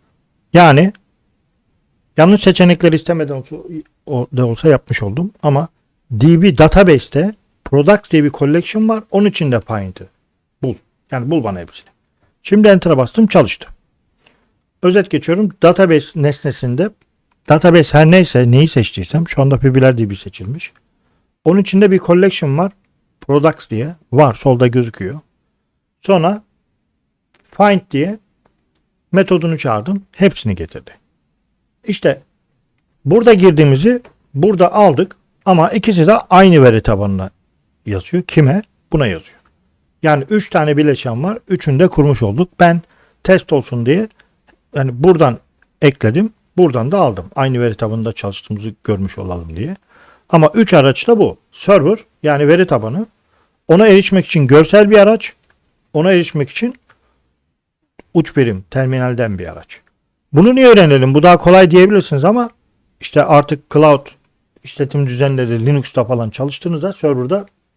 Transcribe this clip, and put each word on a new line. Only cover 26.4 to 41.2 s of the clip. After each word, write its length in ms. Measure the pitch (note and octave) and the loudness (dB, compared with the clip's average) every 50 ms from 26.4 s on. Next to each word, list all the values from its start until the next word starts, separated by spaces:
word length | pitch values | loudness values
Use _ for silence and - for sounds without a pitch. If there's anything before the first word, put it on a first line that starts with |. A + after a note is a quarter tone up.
| _ _ _ _ _ _ _ _ _ _ _ _ _ _ _ _ _ _ _ _ _ _ _ | _ _ _ _ _ _ _ _ _ _ _ _ _ _ _ _ _ _ _ _ _ _ _
find 240 | - G3+ G#3 G3+ F#3 - _ | -2 0 0 0 -2 -4 _
diye 280 | - C#3 D3+ F#3+ G#3+ G#3+ _ _ _ _ _ _ _ _ _ _ _ _ _ _ _ _ _ - | -6 -6 -4 -6 -8 -12 _ _ _ _ _ _ _ _ _ _ _ _ _ _ _ _ _ -6
metodunu 460 | - F#3+ F#3 - F#3 E3 E3 E3 D#3+ C#3+ | -2 -2 -2 0 -2 -2 -2 -4 -6 -4
çağırdım. 440 | - C3 A2 G#2 A2 F3 G3+ G3 - _ | -4 -4 -4 -4 -4 -6 -8 -8 -10 _
Hepsini 420 | _ - G3 G3 - - - - - | _ -2 -2 -2 -2 -2 -6 -6 -6
getirdi. 360 | - - - - - - - _ _ _ _ _ _ _ _ _ _ _ _ _ _ _ _ _ _ - | -6 -8 -14 -14 -18 -20 -20 _ _ _ _ _ _ _ _ _ _ _ _ _ _ _ _ _ _ -10
İşte 380 | G#3+ F#3+ - - D3+ C3+ C3+ _ _ _ _ _ _ _ _ _ _ _ _ _ _ _ _ - | -10 -8 -4 -2 -4 -4 -4 _ _ _ _ _ _ _ _ _ _ _ _ _ _ _ _ -4
burada 300 | C#3 F3+ A#3 A3+ A#3+ A3 | 0 0 2 4 4 4
girdiğimizi 680 | F3+ F#3 F#3 D3+ D#3 D3+ C#3+ C3+ C3 F3 A#3 B3 B3 - - _ _ _ _ - | 4 4 2 4 4 2 2 2 2 0 0 -2 -2 -6 -14 _ _ _ _ -6
burada 380 | C#3 E3 G#3+ G3+ F3 F3+ E3+ | -2 -2 0 0 0 0 0
aldık 440 | - G#3+ G#3 F3+ C3 C#3 G3 - - _ _ _ _ _ - | 2 2 2 2 2 0 -4 -4 -6 _ _ _ _ _ -2
ama 260 | G3 F#3 D#3+ D#3+ - | 0 2 2 2 0
ikisi 360 | - - - A3 G3 F3 D3+ | -2 -4 -2 -2 0 2 2
de 60 | F#3 | 2
aynı 500 | A3 - - - F#3 F#3 G3 F#3+ E3+ D3 | 2 0 0 2 4 4 6 6 6 6
veri 200 | C3 B2 A2+ A2 | 6 4 4 2
tabanına 480 | - A#2 G#2+ F#2+ G#2 G2 G2 F#2 F#2+ G2 _ _ _ _ _ _ _ _ _ _ - | -2 -2 -4 -4 -4 -4 -6 -6 -8 -10 _ _ _ _ _ _ _ _ _ _ -12
yazıyor. 360 | G#2+ G2+ F#2 - - E3+ F3+ | -10 -10 -10 -8 -6 -6 -6
Kime? 400 | F3+ - - D#3+ D3 C3 D#3+ G#3 - _ _ _ _ - | -6 -2 0 0 2 2 0 -2 -6 _ _ _ _ -8
Buna 140 | - D#3 C3+ | -6 -4 -4
yazıyor. 340 | G#2 F2 D#2 - _ _ _ _ _ _ _ _ _ _ _ _ _ _ _ | -4 -6 -8 -12 _ _ _ _ _ _ _ _ _ _ _ _ _ _ _
Yani 220 | - D#3 D3+ C#3 C3+ - | -2 -2 0 -2 -2 -4
üç 200 | G#3+ G#3 - - | -4 -4 -4 -2
tane 260 | - E3+ D3+ D3+ D3 | -4 -2 -2 0 0
bileşen 460 | D3 D3+ D3 C3 - - B2+ A2+ A#2+ | 0 0 0 -2 -2 -4 -8 -8 -6